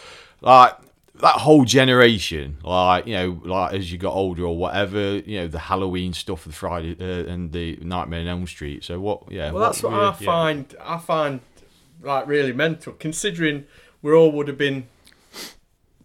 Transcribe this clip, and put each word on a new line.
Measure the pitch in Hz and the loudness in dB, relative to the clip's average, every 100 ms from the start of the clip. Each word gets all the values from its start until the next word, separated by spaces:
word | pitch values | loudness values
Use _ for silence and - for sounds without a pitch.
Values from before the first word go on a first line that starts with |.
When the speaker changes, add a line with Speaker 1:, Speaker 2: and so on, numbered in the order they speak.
| - - - _ | -20 -20 -20 _
Speaker 1:
like, | - 127 123 - _ _ _ - | 8 10 8 4 _ _ _ 0
that | 160 - | 2 4
whole | 147 156 | 6 6
generation, | 117 131 131 123 120 104 - 78 69 71 | 6 4 6 6 6 4 -2 -6 -8 -10
like, | - 92 92 90 120 | -4 2 4 4 0
you | |
know, | 98 90 85 | -2 -2 -4
like, | 82 92 90 | -6 -2 -2
as | 98 87 | -4 -8
you | 87 | -6
got | 92 | -4
older | 95 95 85 | -2 -2 -2
or | 85 | -4
whatever, | 85 90 98 95 104 98 101 | -4 -4 -2 -4 -4 -4 -4
you | 101 101 | -6 -8
know, | 85 | -8
the | 80 | -10
Halloween | - 95 95 90 90 | -4 -4 -2 -4 -4
stuff, | 85 - 92 | -6 -8 -10
the | 82 | -12
Friday, | 78 92 87 82 85 | -10 -8 -8 -8 -8
uh, | 92 90 82 | -8 -8 -8
and | 87 85 | -8 -8
the | 85 82 - | -8 -8 -10
Nightmare | 85 90 67 85 | -8 -8 -6 -6
on | 87 | -6
Elm | 87 90 | -6 -8
Street. | - 73 71 | -10 -12 -12
So | - 87 | -10 -8
what? | 104 - - | -6 -6 -10
Yeah. | 95 151 | -8 -6
Speaker 2:
Well, | 180 | -2
Speaker 1:
what | 220 | -2
Speaker 2:
that's | - | -2
what | - | -4
Speaker 1:
were | 202 | 0
Speaker 2:
I | 202 | -2
find. | 175 196 170 160 147 135 - | -2 -2 0 0 -4 -10 -16
I | - 170 | -10 -8
find, | 170 160 147 131 - _ _ _ _ - | -4 -2 -2 -6 -12 _ _ _ _ -14
like, | 139 135 135 | -6 -4 0
really | 147 135 | 0 0
mental, | 123 160 156 - | 0 -2 -4 -10
considering | - 160 156 208 170 156 143 - _ _ _ | -10 -8 -6 -6 -2 -2 -2 -10 _ _ _
we | 147 | 4
all | 160 160 | 6 6
would | 147 147 | 4 -4
have | 131 | -2
been | 143 139 120 _ _ _ _ - - - _ _ _ _ | -2 -2 -8 _ _ _ _ -18 -18 -20 _ _ _ _